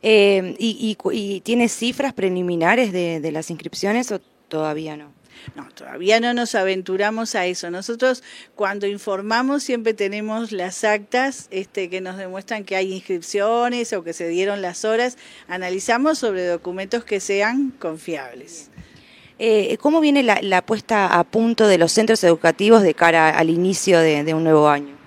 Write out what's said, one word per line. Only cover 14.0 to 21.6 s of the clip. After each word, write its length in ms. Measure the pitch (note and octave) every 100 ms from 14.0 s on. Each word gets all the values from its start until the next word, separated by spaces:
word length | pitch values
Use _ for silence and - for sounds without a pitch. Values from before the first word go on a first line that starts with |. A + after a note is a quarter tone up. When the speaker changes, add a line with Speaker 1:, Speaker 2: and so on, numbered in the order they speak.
Speaker 2:
que 120 | E3
se 160 | E3 E3+
dieron 320 | E3+ G3 G3+
las 240 | F#3 F3 G#3+
horas. 320 | A3+ B3 B3 - - -
Analizamos 680 | F3+ F3+ F#3 - A#3 D4 D#4+
sobre 260 | A#3 F#3+ F3+
documentos 580 | E3+ F3+ F3+ G3 A#3+
que 160 | A#3 G3+
sean 520 | F#3+ G3 G#3 B3+ C4+
confiables. 1000 | - F3 D#3+ E3+ D#3 C3 B2 D3 E3 D3+ - - - _ - - _
Speaker 1:
Eh, 380 | - G#3+ G3 A3
¿cómo 200 | D4 E4
viene 240 | D4+ C#4+
la, 180 | B3 G3+
la 240 | F#3+ F#3 -
puesta 540 | A3 - A3 F#3+ F3
a 40 |
punto 440 | E3+ A3+ A3+ A3+